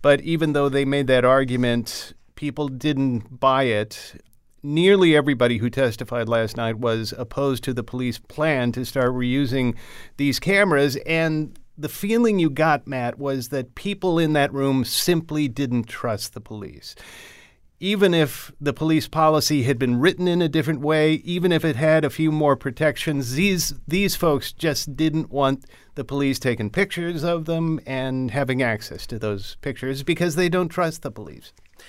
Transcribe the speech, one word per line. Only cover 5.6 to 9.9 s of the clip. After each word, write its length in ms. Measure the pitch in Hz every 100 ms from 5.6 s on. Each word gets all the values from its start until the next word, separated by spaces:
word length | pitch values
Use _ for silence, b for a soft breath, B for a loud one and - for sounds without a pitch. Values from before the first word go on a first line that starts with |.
| 120
testified 600 | 135 131 107 123 120 113
last 260 | 117 110
night 240 | - 113 113
was 340 | 117 113 110 -
opposed 480 | 117 - 139 123
to 80 | -
the 100 | 123
police 360 | - 127 123 117
plan 520 | - - 160 139 123
to 120 | 120
start 260 | 120 139 123
reusing 640 | 127 123 131 139 131 123 120 B